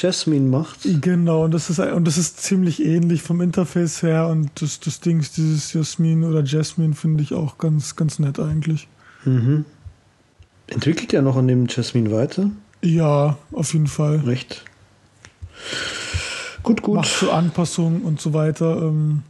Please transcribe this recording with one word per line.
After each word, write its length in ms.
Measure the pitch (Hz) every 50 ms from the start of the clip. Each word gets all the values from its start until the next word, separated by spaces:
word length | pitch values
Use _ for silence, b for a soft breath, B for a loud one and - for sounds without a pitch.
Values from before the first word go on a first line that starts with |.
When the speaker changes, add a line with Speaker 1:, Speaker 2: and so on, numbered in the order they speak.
Speaker 1:
Jasmine 480 | - 185 185 - - 160 151 139 135 131
macht? 300 | 127 143 160 - - - - 196 180 143
Speaker 2:
Genau, 420 | - 185 180 175 170 170 160 160 160
und 80 | 160
das 160 | 160 160 - -
ist, 80 | 160 170
und 260 | 170 - - 175 165
das 100 | 165 143
ist 240 | 180 160 - - -
ziemlich 420 | - - 202 185 185 170 151 -
ähnlich 400 | - 165 160 170 170 170 170 156
vom 180 | - - 170 175
Interface 600 | 180 180 165 190 175 - - 175 175 160 - -
her 260 | 170 165 160 160 165 165
und 220 | 160 160 151 143 - -
das, 180 | 156 147 - -
das 200 | - 156 - -
Ding 200 | - 170 165 165
ist, 160 | 143 - -
dieses 360 | 160 160 156 156 151 - - -
Jasmine 520 | 160 151 - - - 160 160 160 160 165
oder 160 | 165 156 156
Jasmine 520 | 143 131 151 156 147 - - 170 160 160 147
finde 280 | - - 160 156 151
ich 120 | 147 - -
auch 240 | 175 160 139 - -
ganz, 360 | 165 160 156 147 - - -
ganz 220 | - 165 147 - -
nett 220 | 147 139 139 -
eigentlich. 480 | - 156 156 156 143 160 160 147 - - _ B B B B B B
Speaker 1:
Mhm. 400 | 135 131 123 113 131 147 156 147 - - - - - - _ _ _ _ _ _ _ _ _ - _ _ _ _ -
Entwickelt 440 | - 120 - 139 165 - - -
er 80 | 220 160
noch 140 | 135 135 127
an 100 | 131 127 127
dem 180 | 127 127 123
Jasmine 440 | 120 - 127 113 - - 120 113 104
weiter? 400 | 107 110 131 151 - 185 196 202 208 - - _ _ -
Speaker 2:
Ja, 540 | - 170 160 170 160 147 147 143 143 151 139 - - -
auf 200 | - 254 147 - -
jeden 120 | 160 151 139
Fall. 380 | - - 151 147 151 156 139 120
Speaker 1:
Echt? 360 | 123 131 - - - - - - _ _ - _ _ _ _ _ _ _ - - _ - - B B B B B B B B B B B B B B B B B B B B B B B
Gut, 200 | B 233 226 -
gut. 140 | - 202 208
Speaker 2:
Macht 120 | 208 - - -
so 160 | - 196 -
Anpassungen 720 | - 160 175 165 - 185 170 - - - 165 165 165 175
und 180 | - 165 151 143
so 120 | - 160
weiter, 480 | 151 156 156 160 151 - 165 165 165 -
ähm, 400 | 165 160 156 156 151 151 151 147 - -